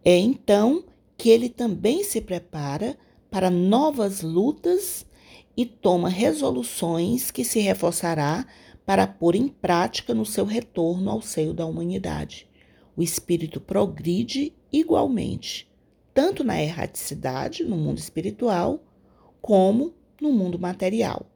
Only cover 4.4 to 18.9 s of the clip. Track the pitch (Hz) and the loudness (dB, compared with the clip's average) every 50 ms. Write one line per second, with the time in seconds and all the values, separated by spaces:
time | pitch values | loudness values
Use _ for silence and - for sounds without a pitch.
4.4 | 208 285 302 - - 349 359 381 403 - - - - - - - - - - - | 2 2 -2 -2 0 0 0 0 0 -4 -10 -10 -14 -18 -20 -20 -20 -20 -20 -20
5.4 | _ _ _ - 240 240 - _ - 196 180 175 175 185 185 180 226 302 311 302 | _ _ _ -4 -4 -4 -6 _ 2 2 2 2 2 0 0 0 0 0 0 0
6.4 | 277 269 254 254 240 233 - - 190 170 165 165 170 185 240 254 - - - - | -2 -2 -2 -4 -6 -6 -6 -4 -4 -2 0 0 0 0 -2 -2 -4 -6 -6 -6
7.4 | 247 - - 226 202 196 185 190 170 165 175 - - 170 165 156 147 143 156 185 | -6 -2 0 0 0 0 0 0 0 -2 -2 -2 -2 -2 -2 0 0 0 0 -2
8.4 | 262 - - - - - - - _ - 196 196 190 190 - - 170 170 170 208 | -6 -10 -14 -20 -20 -20 -20 -14 _ 0 2 2 2 0 -2 0 2 2 2 2
9.4 | 254 277 - _ - 202 175 170 180 220 - - - - 240 226 214 214 - - | 0 -2 -4 _ 0 2 2 2 2 0 -4 -8 -4 -2 -2 -2 -2 -2 -2 -2
10.4 | 196 202 214 233 233 - _ 185 165 165 175 185 190 196 208 220 - - - - | -2 -2 -2 -4 -6 -6 _ -2 0 0 0 -2 -2 -2 -2 -4 -6 -6 -4 -2
11.4 | 156 160 170 170 165 160 160 165 170 175 185 190 190 175 151 - 147 - - - | -2 -2 -2 -4 -6 -6 -4 -4 -4 -4 -4 -4 -4 -6 -6 -6 -8 -8 -12 -18
12.4 | - _ _ _ _ _ _ _ _ _ _ - 175 165 - 170 - - 175 170 | -20 _ _ _ _ _ _ _ _ _ _ -2 -2 -2 -2 -6 -2 -2 -2 -2
13.4 | 170 156 - 143 - - 190 202 208 185 156 147 143 165 175 196 233 233 - 262 | -2 -6 -8 -12 -10 -2 0 0 0 0 -2 -6 -2 -2 0 0 -2 -2 -4 -4
14.4 | 285 311 _ _ _ _ - 294 320 320 320 - - 285 254 196 - - - - | -4 -6 _ _ _ _ 0 0 2 4 2 2 2 2 0 -2 -2 -4 -6 -8
15.4 | - - - - - _ _ _ _ _ _ _ _ _ _ 262 285 370 403 - | -8 -10 -12 -12 -14 _ _ _ _ _ _ _ _ _ _ 2 2 2 0 -2
16.4 | 294 233 180 156 151 151 175 165 - - - - - - 143 - - 131 127 135 | -4 -2 -2 -2 -2 -4 -4 -6 -8 -8 -8 -10 -10 -8 -10 -6 -6 -4 -4 -4
17.4 | - - 330 - 330 - 208 165 151 143 135 135 156 - _ 160 170 202 208 - | -6 -6 -6 -6 -6 -4 -2 -2 -2 -2 -4 -6 -8 -8 _ -6 -6 -6 -6 -2
18.4 | 254 233 196 175 175 - - 311 _ _ | -2 0 0 0 0 -2 -4 -4 _ _